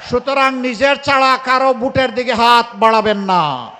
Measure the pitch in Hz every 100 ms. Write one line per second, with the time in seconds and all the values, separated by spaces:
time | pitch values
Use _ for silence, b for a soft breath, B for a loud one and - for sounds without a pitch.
0 | - 240 240 269 269 262 254 220 277 277
1 | 277 277 262 262 254 262 269 247 254 262
2 | 262 220 247 226 233 240 233 202 220 226
3 | 208 202 196 185 156 131 117 -